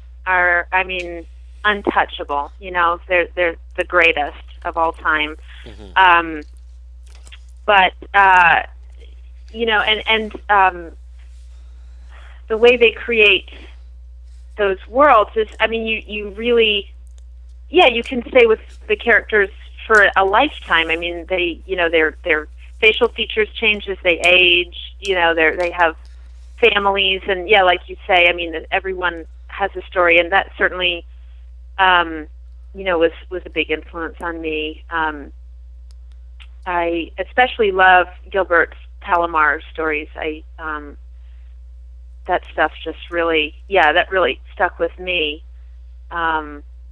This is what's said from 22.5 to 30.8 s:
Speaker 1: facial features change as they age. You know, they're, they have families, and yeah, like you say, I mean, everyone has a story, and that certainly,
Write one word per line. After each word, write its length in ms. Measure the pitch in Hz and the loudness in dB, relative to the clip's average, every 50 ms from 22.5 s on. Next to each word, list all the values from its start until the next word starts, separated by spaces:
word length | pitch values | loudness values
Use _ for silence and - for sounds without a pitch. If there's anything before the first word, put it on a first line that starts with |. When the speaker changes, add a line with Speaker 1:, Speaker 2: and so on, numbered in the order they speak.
| - - - - - - | -16 -20 -20 -20 -6 0
Speaker 1:
facial 280 | - 220 220 - 240 226 | 2 2 2 2 0 -2
features 400 | - - 220 - - 220 214 - - | -2 -6 -8 -6 -4 -4 -4 -4 -4
change 340 | - 233 214 208 202 - 196 | -4 -2 -2 -2 -2 -6 -10
as 80 | 190 - - | -10 -4 -2
they 180 | 180 170 156 | -2 0 2
age. 560 | - 175 180 180 180 175 175 180 175 175 - - - - - - | 2 4 4 4 4 4 2 0 0 -4 -10 -16 -16 -16 -18 -10
You 140 | 196 196 190 | -6 -4 0
know, 200 | 180 170 165 165 | 2 2 2 2
they're, 220 | 165 160 156 - | 2 2 0 2
they 140 | - 180 175 | 0 -4 -4
have 260 | 170 175 175 160 160 - - - - - - - - - - - - - | 0 0 0 0 0 -4 -14 -20 -20 -20 -20 -20 -20 -20 -20 -20 -4 0
families, 640 | 247 226 208 202 202 196 196 202 196 190 190 190 - | 0 2 2 2 0 0 0 0 -2 -2 -2 -4 -4
and 220 | - 196 180 175 185 | -4 -4 -4 0 2
yeah, 140 | 220 202 185 | 2 4 4
like 260 | 180 175 175 - - | 4 2 0 -4 -12
you 80 | 180 - - | -18 -16 -4
say, 220 | - 190 175 175 175 | 0 2 4 4 2
I 40 | 175 | 2
mean, 220 | 175 170 165 160 160 - - | 0 -6 -8 -8 -10 -8 -6
everyone 540 | - 190 185 190 190 180 180 175 170 165 160 - - - - - | -6 -6 -4 -6 -6 -4 -6 -6 -6 -8 -12 -16 -18 -20 -20 -18
has 220 | - - 196 190 - | -8 -6 -6 -6 -6
a 60 | 185 185 | -10 -14
story, 320 | - - 185 180 170 170 170 | -6 -2 0 2 4 4 2
and 140 | 170 170 190 | 2 2 0
that 200 | 196 - - - - | -2 -2 -2 -4 -4
certainly, 480 | 208 180 - 180 | -4 -4 -2 -4